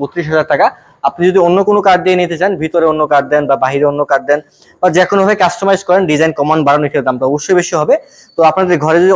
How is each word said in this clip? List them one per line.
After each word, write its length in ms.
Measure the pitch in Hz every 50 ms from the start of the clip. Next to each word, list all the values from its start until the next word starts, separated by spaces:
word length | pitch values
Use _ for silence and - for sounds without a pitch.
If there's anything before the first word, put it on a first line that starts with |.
বত্রিশ 240 | 139 139 - 175 156 151
হাজার 200 | 156 156 151 -
টাকা। 140 | 151 139 190 233 - - _ _ _ _ -
আপনি 180 | 139 - - 175 185
যদি 120 | 180 190
অন্য 180 | 175 170 175 196 190
কোনো 160 | 202 208 208
কাঠ 180 | 202 202 185 175 170
দিয়ে 100 | 185 185
নিতে 200 | 180 180 165 170 151
চান, 140 | 175 208 196
ভিতরে 300 | 156 156 156 - 170 160
অন্য 160 | 160 156 156 151 143
কাঠ 160 | 147 143 135
দেন 180 | 131 147 151 147 135
বা 80 | 139
বাহিরে 300 | 127 131 131 139 139 147
অন্য 160 | 143 143 147 147
কাঠ 160 | - 143 135 127 139
দেন 100 | 143 151 - _ _ _ _ _ _ -
বা 80 | - 185
যে 140 | 156 175 180
কোনোভাবে 300 | 185 202 196 190 196 214
কাস্টমাইজ 460 | 196 190 170 - - 196 196 196 190 -
করেন, 180 | - 175 196 190
ডিজাইন 260 | 151 151 143 160 160 156
কমান 260 | - 143 151 156 160 147
বাড়ানো, 200 | 139 143 147 151
এক্ষেত্রে 220 | 139 - 147 123 131
দামটা 160 | 127 123 131
অবশ্যই 300 | 131 143 147 - - 190 180
বেশি 140 | 170 - 180
হবে। 200 | 156 151 185 277 320 - _ _ - - _ -
তো 40 | - 165
আপনাদের 320 | 156 160 190 190 180 175 147
ঘরে 200 | 143 156 160 170 180
যদি 100 | 190 190